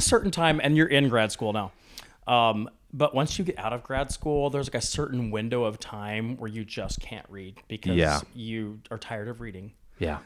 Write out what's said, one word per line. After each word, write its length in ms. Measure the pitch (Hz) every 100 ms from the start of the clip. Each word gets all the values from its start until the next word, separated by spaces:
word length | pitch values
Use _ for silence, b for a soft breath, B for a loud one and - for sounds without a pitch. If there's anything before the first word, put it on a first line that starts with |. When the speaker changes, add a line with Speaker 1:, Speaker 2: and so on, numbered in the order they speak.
Speaker 1:
certain 300 | - 226 202
time, 300 | 170 165 156
and 140 | 139 156
you're 100 | 160
in 220 | 139 139
grad 220 | 117 107
school 220 | - 113
now, 180 | 107 98 B B B B B -
um, 420 | 120 113 107 113 - _
but 200 | 139 147
once 240 | 131 151 -
you 80 | 180
get 140 | -
out 140 | 104
of 100 | 123
grad 280 | - 131 139
school, 380 | - 156 147 143
there's, 180 | 139 135
like, 140 | 120
a 40 | -
certain 440 | - 147 127 117
window 320 | 107 113 123
of 160 | 113 107
time 580 | - 107 104 107 117 127
where 120 | 113
you 140 | 110 104
just 340 | - 98 -
can't 240 | - 110 -
read 280 | 98 95 101 -
because 280 | 110 92 87
Speaker 2:
Yeah. 260 | 80 73 -
Speaker 1:
you 460 | 123 113 113 107 107 -
are 80 | 110
tired 300 | - 113 107
of 140 | 117
reading. 320 | 117 92 101 - - -
Speaker 2:
Yeah. 200 | 82 76